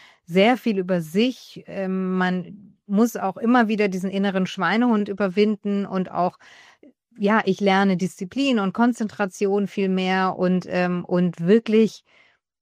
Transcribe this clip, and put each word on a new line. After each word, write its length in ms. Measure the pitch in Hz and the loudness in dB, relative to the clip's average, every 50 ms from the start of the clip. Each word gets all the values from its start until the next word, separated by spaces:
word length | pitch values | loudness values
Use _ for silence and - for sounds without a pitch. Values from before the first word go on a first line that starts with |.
| - - _ _ _ | -20 -20 _ _ _
sehr 300 | - 165 190 196 233 254 | -2 2 4 4 4 2
viel 220 | - - 240 208 190 | 2 0 -2 -2 -2
über 220 | 180 180 185 175 | -2 -2 -2 -2
sich. 640 | 160 151 160 202 233 262 247 - - - - 170 - | -2 -2 0 0 0 0 -2 -6 -16 -20 -20 -20 -16
Ähm, 500 | - 175 196 190 190 190 190 185 185 185 185 | -12 -8 -6 -4 -4 -4 -2 -2 -2 0 0
man 580 | 185 180 180 185 175 170 - - - - _ _ _ | 0 0 -2 -4 -6 -8 -16 -20 -20 -20 _ _ _
muss 300 | - 202 202 233 233 - | -2 0 2 2 0 0
auch 200 | 208 - 190 180 | -4 -6 -6 -6
immer 320 | - 233 226 247 247 233 208 | -2 0 2 4 4 2 2
wieder 200 | 220 196 208 196 | 0 0 0 0
diesen 220 | 185 185 185 190 | -2 -2 -4 -4
inneren 360 | 190 196 196 202 185 190 185 | -2 -2 -2 0 0 -2 -2
Schweinehund 640 | - - 190 180 165 196 226 247 247 226 208 208 202 | -4 -4 -4 -2 0 0 2 2 2 2 0 0 -2
überwinden 800 | 196 190 208 190 175 214 208 214 214 - - 202 202 202 196 | -2 -2 -2 -2 2 2 2 2 0 -4 -4 -4 -4 -4 -4
und 240 | - - 190 185 - | -4 -4 -4 -4 -4
auch, 280 | - 175 175 185 - _ - - - - - - _ _ - 277 _ _ _ _ _ - | -2 -2 -2 -2 -2 _ -20 -20 -20 -20 -20 -20 _ _ -20 -20 _ _ _ _ _ -2
ja, 240 | 202 202 220 220 - | 0 2 2 2 2
ich 160 | 190 185 - | 0 -2 0
lerne 360 | 202 196 190 196 196 196 185 | 2 2 4 4 4 2 2
Disziplin 640 | 170 185 175 - - 196 180 - 254 277 277 247 214 | 0 -2 -4 -6 -8 -12 -8 -4 -2 0 0 0 0
und 140 | 196 185 | 0 -2
Konzentration 920 | - - 233 247 233 - 226 202 - - 208 190 - - 208 196 196 208 202 | 0 2 2 2 2 -2 -6 -8 -4 -4 -6 -6 -4 -2 -2 0 0 0 -2
viel 220 | 180 - 202 196 190 | -2 -2 -2 0 0
mehr 480 | 185 190 185 185 190 190 185 185 - - | 0 0 0 0 0 0 0 -2 0 0
und, 280 | 185 180 185 180 180 - | 0 2 2 0 -2 -2
ähm, 360 | - 180 180 180 180 175 - | -2 -2 0 0 -2 -4 -4
und 360 | - 180 175 180 175 165 - | -2 0 2 2 0 -2 -2
wirklich 640 | 170 175 214 233 - - 214 220 220 196 - - _ _ _ _ _ _ _ _ _ _ _ _ | 2 4 4 4 4 4 4 4 4 2 0 -8 _ _ _ _ _ _ _ _ _ _ _ _